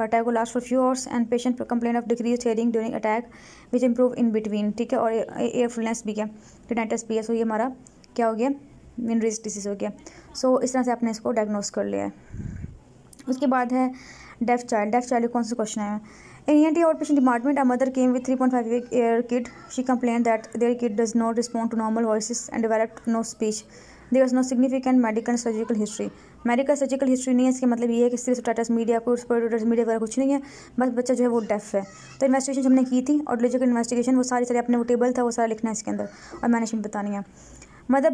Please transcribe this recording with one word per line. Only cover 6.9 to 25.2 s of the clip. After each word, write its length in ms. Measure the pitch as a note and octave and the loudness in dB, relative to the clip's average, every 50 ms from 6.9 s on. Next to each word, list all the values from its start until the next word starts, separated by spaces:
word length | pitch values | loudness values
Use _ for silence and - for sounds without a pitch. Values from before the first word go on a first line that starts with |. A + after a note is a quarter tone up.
| A#3 A3+ A3+ | -4 -4 -4
भी 100 | - A3 | -4 -4
है। 60 | A3 G#3+ | -4 -2
So 80 | A#3 | -2
ये 100 | A#3 A3+ | -2 0
हमारा 300 | A3+ A3 G#3+ G#3+ A#3 C4+ C4 - - - - - - - - | 0 0 0 0 -2 -2 -4 -10 -20 -20 -20 -20 -20 -10 -4
क्या 120 | A#3+ A#3 | 0 0
हो 60 | A3+ A3+ | 0 0
गया? 160 | A3 A#3+ C#4 C#4 C#4 - - - - - - - A#3 | 0 0 -2 -2 -4 -8 -20 -20 -20 -20 -16 -10 -8
Meniere's 400 | A#3+ A3+ A3+ A3+ A3 A3+ G#3+ - - | -4 -2 0 0 0 0 -2 -4 -8
disease 240 | G#3+ G#3 G#3 F#3+ | -10 -10 -8 -6
हो 60 | G3+ G3+ | -6 -6
गया। 160 | G3 G#3 G#3 G3+ - - - - - - - - - | -4 -6 -6 -8 -10 -18 -20 -20 -20 -20 -16 -8 -2
So 180 | - B3+ B3+ - A#3+ | 2 2 2 2 2
इस 100 | B3+ B3+ | 0 0
तरह 100 | B3+ B3 | 0 0
से 80 | B3+ | 0
आपने 200 | A#3 A#3+ A#3+ A3+ | 0 -2 -2 -4
इसको 200 | G#3+ A3 - A#3+ | -4 -4 -4 -2
डायग्नोज 380 | A#3+ A3 G#3+ G#3 G#3 G#3 G3+ - - | 0 0 0 0 -2 -4 -4 -4 -4
कर 100 | G#3 G3+ | -4 -4
लिया 180 | G3+ G3+ G3 G3+ | -2 -2 -4 -4
है। 80 | - - - - - - - - - - - - - - - - - - - - - - - - B3+ | -6 -8 -12 -20 -16 -14 -12 -10 -10 -10 -10 -12 -14 -16 -20 -20 -20 -20 -20 -20 -20 -20 -14 -6 -6
उसके 180 | C4 C4 D4 | -4 -2 0
बाद 240 | B3+ C4 B3+ B3 A#3 B3+ | 0 0 0 0 0 0
है 160 | C4 B3+ B3+ B3+ - - - - - - - - - A#3 | 0 0 0 -4 -8 -18 -20 -20 -20 -20 -18 -8 -4 0
deaf 220 | A#3+ A#3+ A#3+ A#3+ - A#3+ | 0 0 0 0 -2 -2
child। 180 | G#3+ G#3 G#3+ A3+ | 0 0 2 0
deaf 120 | B3 B3 - | 0 0 0
child 160 | C4 A#3 A#3 A#3+ | 0 0 0 0
कौन 120 | A#3+ A#3+ A#3 | -2 -2 -2
सा 120 | G#3+ A#3+ | -2 -4
क्वेश्चन 260 | A3+ G#3+ G#3+ - G#3+ | -4 -4 -4 -4 -6
आया? 180 | G#3 G3+ G#3+ G#3+ G#3+ - - - - - - - - - | -4 -4 -6 -8 -8 -12 -20 -20 -20 -20 -18 -6 0 4
In 100 | D4+ D4 | 6 6
E 80 | D#4 | 6
N 80 | D#4+ D4+ | 6 4
T 80 | E4+ E4 D#4+ | 4 4 4
outpatient 300 | D#4 - D4+ D4+ D4 C#4 | 2 0 0 2 2 4
department, 420 | B3+ B3+ A#3+ A#3 A#3 C#4+ C#4+ C#4+ | 4 4 2 2 0 0 2 2
a 40 | C4+ B3 | 2 2
mother 160 | B3 A#3+ C4+ C4 C4 | 4 2 0 0 2
came 180 | C4 B3+ B3+ B3 | 2 2 2 2
with 120 | B3+ B3+ | 0 0
three 100 | C4 C4 C4 | -2 0 2
point 120 | C4 B3+ B3+ | 2 2 2
five 140 | B3 A3+ | 2 0
year 560 | A3+ A#3+ B3 A#3+ - - B3 A#3 A#3 A#3 A#3 A#3+ - | 0 -2 -2 -2 0 0 2 2 4 2 2 0 0
kid। 180 | A#3+ B3+ A#3+ - - - - - - | -2 -2 -2 -4 -12 -18 -16 -10 -6
She 100 | C4 B3+ C4+ | -4 0 0
complained 400 | B3+ A#3+ B3+ A#3+ A3+ A#3+ A#3 A#3 | 0 0 2 0 0 2 2 2
that 220 | A3 A3 - - - A3 A#3+ | 0 0 -2 -6 -4 0 0
their 120 | A#3+ B3 A#3+ A#3+ | 0 0 0 -2
kid 120 | A#3 G#3 A#3 | -2 0 0
does 160 | A#3 G#3+ A#3 A#3 | 0 0 2 0
not 200 | A3+ A3+ A3+ A#3+ | 0 0 0 -2
respond 300 | A#3 - - A3+ A3+ A#3 | -2 -2 -4 -4 -4 -2
to 80 | A#3 A3+ | -2 -2
normal 260 | A3 A3 A3 A3+ A#3 A3 | 0 0 0 0 2 2
voices 320 | G#3+ A3 G#3+ - A#3+ - - - - | 0 0 -2 -4 -6 -8 -8 -6 -4
and 140 | A3+ A3+ | -2 0
developed 400 | A3 A3 A3 A3 A3 - - - A#3 A3+ | 0 2 0 0 -2 -4 -8 -4 -2 -2
no 80 | A3+ A3+ - | -2 -2 -4
speech। 320 | - - A3 G#3+ G#3+ - - - - - - - - - - - | -4 -2 -2 -2 -2 -4 -10 -16 -20 -20 -20 -20 -20 -16 -6 0
There 120 | B3 C4 C4 | 2 4 4
was 100 | B3+ B3 | 4 2
no 60 | C4 B3+ B3+ | 0 0 2
significant 520 | C4 A#3 C4 C4 C4 C4+ C4 C4 B3+ B3+ A#3+ | 2 2 2 2 2 0 0 2 4 4 4
medical 260 | A3 G#3+ A3+ | 2 0 -2